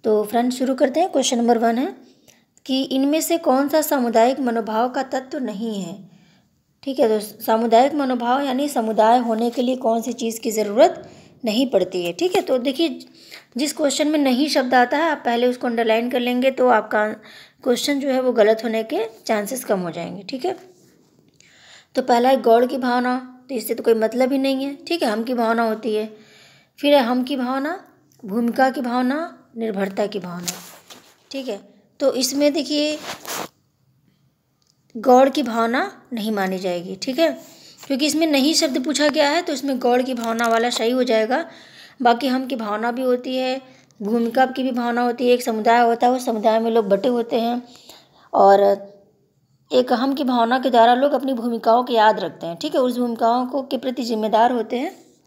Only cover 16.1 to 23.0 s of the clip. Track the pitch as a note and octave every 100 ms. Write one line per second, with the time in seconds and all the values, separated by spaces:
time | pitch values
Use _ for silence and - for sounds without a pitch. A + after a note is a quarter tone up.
16.1 | B3+ A#3+ B3 C4 C4 B3+ A3 G#3 G#3+ G#3+
17.1 | G#3+ - - - _ C4 A#3+ - C#4+ C#4
18.1 | B3+ B3+ A3+ G#3 A3 A#3+ A3 A3 D#4+ A4
19.1 | - - G#3+ G#3 B3+ - G3+ F3 D#3+ E3+
20.1 | F3+ - C4 F4 F4+ - _ _ _ _
21.1 | _ _ _ _ _ - - _ - C4
22.1 | A#3+ B3+ C4+ A#3 A3+ B3 C4+ B3+ B3